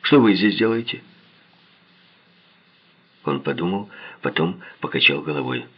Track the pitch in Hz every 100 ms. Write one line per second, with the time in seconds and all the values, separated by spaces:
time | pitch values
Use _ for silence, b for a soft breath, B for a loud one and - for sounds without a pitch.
0 | - 147 110 92 104 90 110 113 117 -
1 | - - _ _ _ _ _ _ _ _
2 | _ _ _ _ _ _ _ _ _ _
3 | _ _ - 69 69 71 87 98 107 B
4 | B B - - 165 180 B B - 131
5 | 131 69 73 73 65 62 62